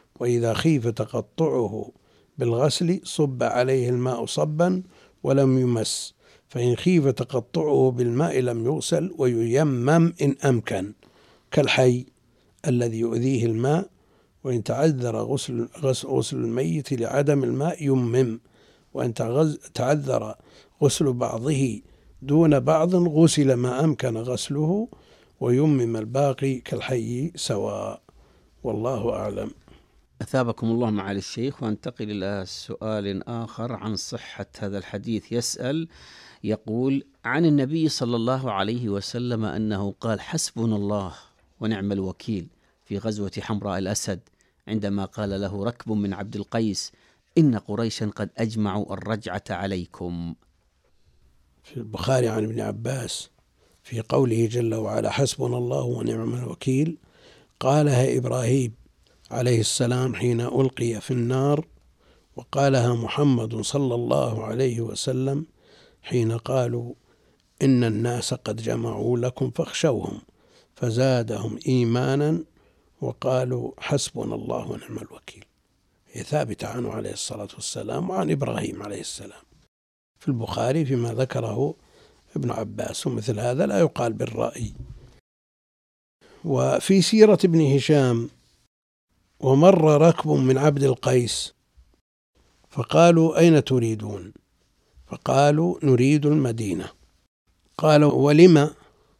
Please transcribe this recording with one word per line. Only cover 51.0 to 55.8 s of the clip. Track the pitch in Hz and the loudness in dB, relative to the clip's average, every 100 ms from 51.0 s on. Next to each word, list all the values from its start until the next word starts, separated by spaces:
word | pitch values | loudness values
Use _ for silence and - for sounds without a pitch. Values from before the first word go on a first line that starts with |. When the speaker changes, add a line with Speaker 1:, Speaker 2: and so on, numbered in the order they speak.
| _ _ _ _ _ _ | _ _ _ _ _ _
Speaker 1:
في | _ 123 | _ -14
البخاري | 110 98 87 131 117 | -12 -8 -2 0 0
عن | 110 | -2
ابن | 110 113 | -4 -4
عباس | 107 104 117 131 117 - - _ _ _ _ _ | -6 -6 -6 -6 -8 -10 -14 _ _ _ _ _
في | - 117 | -12 -10
قوله | 110 131 127 113 113 | -2 0 2 2 0
جل | 120 113 110 | 0 -2 -2
وعلا: | 107 113 110 | -4 -4 -2
"حسبنا | 120 135 - 127 123 | 0 -2 -2 -4 -4
الله | 120 135 | -4 -4